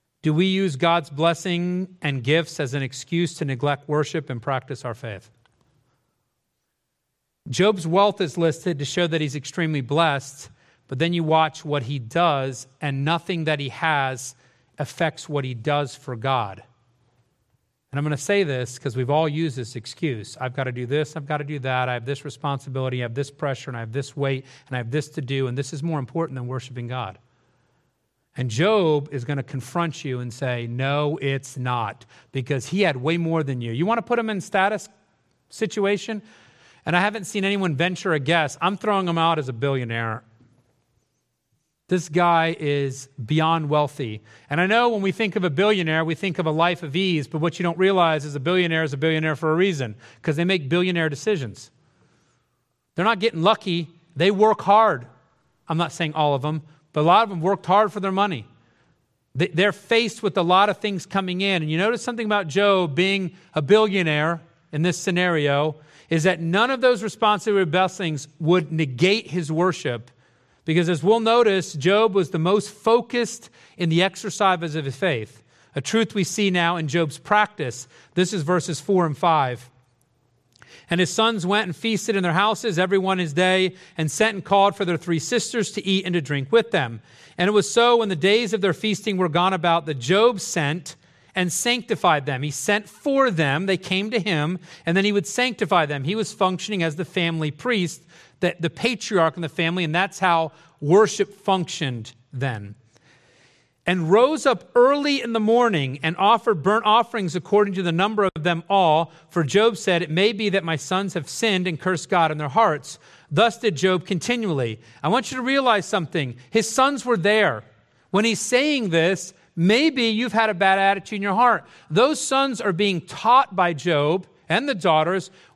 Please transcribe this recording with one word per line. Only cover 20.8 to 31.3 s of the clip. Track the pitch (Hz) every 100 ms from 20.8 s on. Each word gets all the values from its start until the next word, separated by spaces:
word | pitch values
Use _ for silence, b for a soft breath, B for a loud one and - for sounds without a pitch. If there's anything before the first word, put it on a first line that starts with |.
| 120
this, | 147 151
I've | 160 143
gotta | 147
do | 143 147
that, | 131 127 127
I |
have | 123 117
this | 139
responsibility, | 147 - 143 135 - 131 131 127
I |
have | 120
this | 117 143
pressure, | - 143 131 -
and | 120
I |
have | 110
this | 131 - -
weight, | 139 135 B B B
and | 127
I |
have | 117
this | 147 143
to | -
do, | 127 135 131
and | 123
this | 135
is | 147
more | 165 156
important | 120 165 165 131
than | 123
worshiping | 127 - 123 120
God." | 131 101 92 _ _ _ _ _ _ _ _ _ _ _
And | - 127
Job | 110 185 220 165 147 143
is | 143 117
gonna | 143
confront | - 135 - 175 170 - 143
you | 123
and | 120
say, | 113 131 120 117
"No, | 123 135 147 151 156
it's | 143